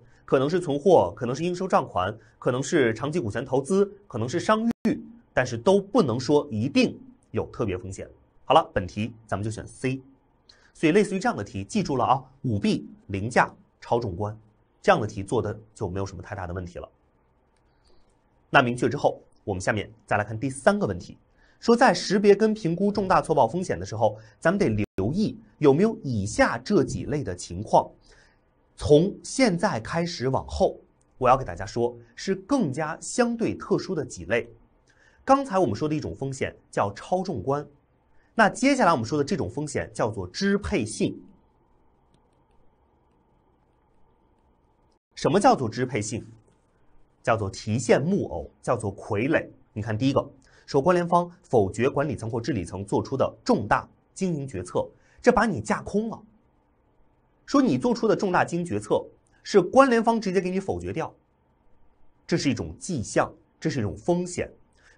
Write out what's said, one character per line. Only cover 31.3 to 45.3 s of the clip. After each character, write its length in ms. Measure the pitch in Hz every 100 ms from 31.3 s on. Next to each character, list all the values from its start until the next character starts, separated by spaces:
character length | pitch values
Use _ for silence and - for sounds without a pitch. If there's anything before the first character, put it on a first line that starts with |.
| 139
给 80 |
大 120 | 110 85
家 100 | 98
说， 320 | 120 117 - - -
是 200 | - 190
更 360 | - 285 165
加 240 | 127 156 165
相 340 | - - 240 233
对 200 | 175 87
特 240 | - 196
殊 160 | - 170
的 100 | -
几 200 | - 85
类。 220 | 113 - - _ _ _ _ _ _ -
刚 180 | 277
才 140 | 277 190
我 80 | 156
们 100 | 101
说 140 | 151
的 60 | 151
一 40 |
种 160 | 113 -
风 160 | 135
险 240 | 135 92 - _
叫 240 | - 101
超 300 | - - 185
重 180 | 190 135
关， 260 | 107 143 143 _ _ _ _ _ _ -
那 120 | 202
接 280 | - 269 269
下 100 | 196
来 60 |
我 60 | 156
们 60 |
说 140 | 110 151
的 60 |
这 120 | 143 170
种 140 | 92
风 180 | - 151
险 220 | 107 82
叫 200 | - 120
做 160 | 107 87
支 280 | - 196 202
配 300 | - 185 110
性。 340 | - 180 - - _ _ _ _ _ _ _ _ _ _ _ _ _ _ _ _ _ _ _ _ _ _ _ _ _ _ _ _ _ _ _ _ _ _ _ _ _ _ -
什 160 | 147